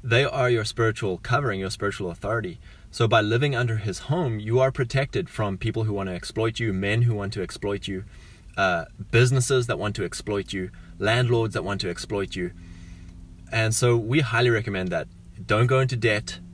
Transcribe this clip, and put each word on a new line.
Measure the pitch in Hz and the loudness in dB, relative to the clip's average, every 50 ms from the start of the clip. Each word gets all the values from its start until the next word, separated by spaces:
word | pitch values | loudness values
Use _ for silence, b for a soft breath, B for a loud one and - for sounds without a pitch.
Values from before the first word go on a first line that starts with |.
| - | 0
they | 120 117 123 - | 4 4 4 4
are | - - 139 127 123 | 2 2 2 2 4
your | 120 113 104 | 4 2 0
spiritual | - - - 117 110 107 - 113 98 90 | -2 0 0 2 2 2 0 -2 -2 -4
covering, | 85 - - 123 135 143 120 101 95 | -4 0 0 0 2 2 0 -2 -2
your | 95 92 | -4 -4
spiritual | - - 104 101 98 - 98 90 | -4 -4 -4 -4 -4 -4 -6 -6
authority. | 82 - - - - 113 104 92 82 - B B B B B B | -6 -6 -4 -2 -2 -2 -2 -6 -10 -12 B B B B B B
So | - - 117 | 0 2 4
by | 107 123 113 | 6 6 4
living | 104 104 113 120 143 143 135 | 4 4 2 2 2 2 2
under | 117 123 120 113 | 0 0 0 0
his | 107 104 107 92 - - - | -2 -2 -4 -6 -6 -4 -2
home, | 151 180 - 127 113 104 | 0 0 0 0 -2 -4
you | 107 110 117 131 | -2 2 4 4
are | 131 135 | 4 4
protected | 131 - 127 117 - 135 135 - - 110 90 - | 2 0 -2 0 0 0 0 0 -2 -4 -4 -4
from | - - 107 101 98 | -4 -2 -2 -2 -2
people | 90 - 110 - 110 110 | -2 -2 -2 0 0 0
who | 110 101 | 0 -2
want | 101 95 | -2 -4
to | 95 90 | -4 -6
exploit | 90 - - - 110 110 113 110 - | -8 -8 -6 -2 -2 -2 -2 0 -2
you, | 117 110 | -2 -2
men | 95 92 98 101 104 120 | 0 0 0 2 2 4
who | 120 120 113 | 4 4 2
want | 104 101 98 - | 0 -2 -4 -4
to | 104 | -4
exploit | 90 - - - - 101 101 98 - | -6 -6 -6 -6 -4 -2 -2 -2 -4
you, | - 98 92 107 B B B B B B B B B B | -6 -6 -6 -8 B B B B B B B B B B
uh, | - 98 92 90 82 80 - - - 98 - | 0 2 2 2 0 -4 -8 -12 -14 -8 4
businesses | - 117 123 123 135 131 123 - 135 127 120 | 6 6 6 6 4 2 2 4 2 2 2
that | 117 120 | 0 -2
want | 78 101 107 101 | -2 -2 -4 -2
to | - 95 | -2 -4
exploit | 85 - - - - 104 101 92 - 98 | -4 -6 -8 -6 -2 -2 -2 -2 -4 -6
you, | 98 92 90 B B B B B - | -6 -6 -6 B B B B B -2
landlords | 98 104 117 123 127 117 123 117 113 104 - | 0 2 4 4 4 4 4 2 2 0 -2
that | 95 85 | -4 -2
want | - 101 95 | -2 -4 -2
to | - 90 | -2 -4
exploit | 87 - - - 104 101 98 92 - | -4 -6 -6 -4 -2 -4 -4 -4 -4
you. | 92 90 87 - B B B B B B B B B B B B B - - - - - - | -4 -4 -6 -6 B B B B B B B B B B B B B -18 -18 -18 -20 -12 -4
And | - 113 110 110 110 | -2 0 0 2 2
so | - 127 123 120 | 4 4 4 4
we | 117 107 110 131 160 | 4 2 2 2 2
highly | 143 110 113 117 123 123 | 2 2 2 2 4 4
recommend | 117 107 110 104 98 92 92 90 | 2 2 0 -2 -4 -4 -4 -2
that. | 87 80 76 - - - - - - - 98 | -2 -4 -4 -6 -14 -20 -20 -20 -16 -16 -2
Don't | - 104 107 120 | 0 4 4 4
go | 123 131 131 | 6 4 4
into | 131 123 127 | 4 2 0
debt | 113 113 113 107 104 - - - - - - | 2 2 2 2 2 -2 -6 -12 -12 -14 -16